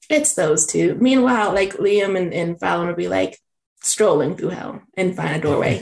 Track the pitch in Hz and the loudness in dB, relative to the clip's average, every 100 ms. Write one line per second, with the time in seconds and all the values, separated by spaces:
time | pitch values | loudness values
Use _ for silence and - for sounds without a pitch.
0 | - 302 294 - 160 160 - 170 170 - | 0 0 2 0 2 2 0 0 0 2
1 | 254 262 247 240 208 196 196 - 202 202 | 2 4 4 2 0 0 -2 0 0 2
2 | 196 190 175 160 170 170 185 170 175 170 | 2 -2 -2 -4 -4 -4 -2 -2 -2 -4
3 | 180 - 185 - _ _ _ _ - - | -2 -2 -2 -6 _ _ _ _ -4 2
4 | 214 151 151 185 - 180 - - - - | 2 4 0 -2 -6 -6 -10 -14 -12 -4
5 | 185 185 160 156 151 147 - - | -2 -2 -4 -2 0 0 0 0